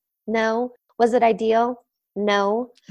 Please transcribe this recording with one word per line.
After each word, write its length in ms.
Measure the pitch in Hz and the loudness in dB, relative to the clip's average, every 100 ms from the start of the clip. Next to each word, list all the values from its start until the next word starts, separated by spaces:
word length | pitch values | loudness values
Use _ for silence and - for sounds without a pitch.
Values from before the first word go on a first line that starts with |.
| _ _ - | _ _ -6
No. 460 | 226 220 226 247 - _ - | -2 -2 -2 -6 -10 _ 0
Was 140 | 233 | 2
it 80 | 240 | 4
ideal? 600 | 233 220 220 226 240 247 _ _ _ 202 | 2 2 0 0 0 -4 _ _ _ -4
No. 540 | 202 202 196 220 247 _ - | 0 0 0 -2 -6 _ -20